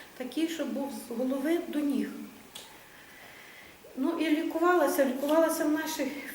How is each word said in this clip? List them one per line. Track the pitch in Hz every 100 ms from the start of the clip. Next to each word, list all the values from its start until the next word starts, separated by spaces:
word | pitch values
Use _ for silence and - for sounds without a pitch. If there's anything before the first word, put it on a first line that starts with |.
| - -
такий, | 254 302 330
що | - 277
був | 262 277
з | - - 233
голови | 262 277 294 349 -
до | 294
ніг. | 285 254 - - - - - - - - - - - - - - - - - - - -
Ну | 320 330
і | 311
лікувалася, | 302 330 320 349 349 285 - 262
лікувалася | - 285 320 320 - 302
в |
нашій | 311 311 - 262 - -